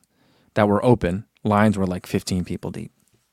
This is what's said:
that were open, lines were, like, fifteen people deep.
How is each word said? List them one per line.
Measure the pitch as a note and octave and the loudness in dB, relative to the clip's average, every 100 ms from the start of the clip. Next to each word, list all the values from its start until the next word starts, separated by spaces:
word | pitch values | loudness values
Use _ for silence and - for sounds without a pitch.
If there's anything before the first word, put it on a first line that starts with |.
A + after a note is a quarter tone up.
| _ _ _ _ _ | _ _ _ _ _
that | - G#2 | 0 2
were | G2+ | 2
open, | B2+ A#2 F2 F#2 - _ | 4 2 2 -4 -8 _
lines | A2 G#2 A2 F#2+ | 0 2 4 2
were, | F#2 | -2
like, | F2+ - | -4 -6
fifteen | G2+ - F#2 | -6 -2 -4
people | F2 - F2+ | -4 -8 -10
deep. | E2+ E2 _ _ _ _ | -12 -14 _ _ _ _